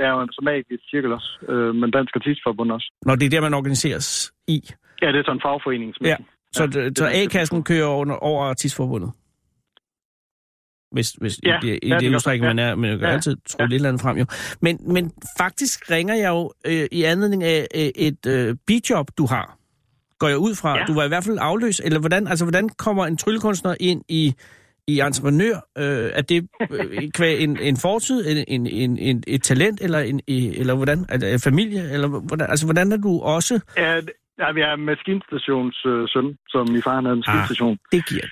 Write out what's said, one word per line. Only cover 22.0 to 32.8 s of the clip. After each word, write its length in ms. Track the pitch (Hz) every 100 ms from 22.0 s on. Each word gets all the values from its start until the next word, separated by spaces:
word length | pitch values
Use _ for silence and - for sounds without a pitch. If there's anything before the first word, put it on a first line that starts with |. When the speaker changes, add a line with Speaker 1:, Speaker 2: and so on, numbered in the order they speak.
| 156 185 190
Speaker 2:
altså, 180 | 170 170
hvordan 240 | 180 214
kommer 360 | - 220 196 165
en 120 | 160
tryllekunstner 580 | 208 220 214 185 185 170
ind 220 | 180 175 -
i, 240 | 160 151 - - - _ _ -
i 120 | 143
entreprenør? 560 | 139 131 143 147 226 208 - -
Øh, 320 | 143 131 117
er 80 | -
det, 260 | 135 170 175 - 214
øh, 380 | 120 95 104 151
Speaker 1:
<laughs> 60 | -
Speaker 2:
qua 100 | 165 151
en, 220 | 156 135
en 180 | 143 127
fortid, 500 | 180 220 - 262 156
en, 180 | 151 -
en, 200 | 127 120
en, 300 | 113 127 120
en, 260 | 127 123 -
et 160 | 135
talent, 380 | - 131 208 202
eller 180 | 190 156
en, 220 | 120 139 -
i, 200 | 127 117 -
eller 160 | 127 131
hvordan? 300 | 135 156 180
Er 80 | -
det 240 | 98 123
familie, 480 | 139 147 220 202 160
eller 140 | 143 143
hvordan? 420 | 135 156 160 -
Altså, 160 | 147 160
hvordan 240 | 165